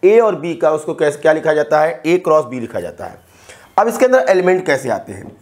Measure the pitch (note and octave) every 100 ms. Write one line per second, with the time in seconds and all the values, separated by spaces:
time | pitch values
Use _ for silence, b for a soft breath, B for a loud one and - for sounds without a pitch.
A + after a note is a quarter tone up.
0 | F3+ A3+ A3 F3 E3 D#3+ D#3+ D#3 D3+ D#3+
1 | D3+ D3 D#3 D#3 D#3 D3+ D3 D#3 D#3 E3+
2 | D#3+ F3 F3 D#3 C3 B2+ A2+ G2+ E2+ -
3 | F2 - _ B B B B - A3 A#3
4 | B3+ B3+ B3+ F#3+ F3+ F#3 F3 C3+ C3 G2+
5 | - F#2+ - -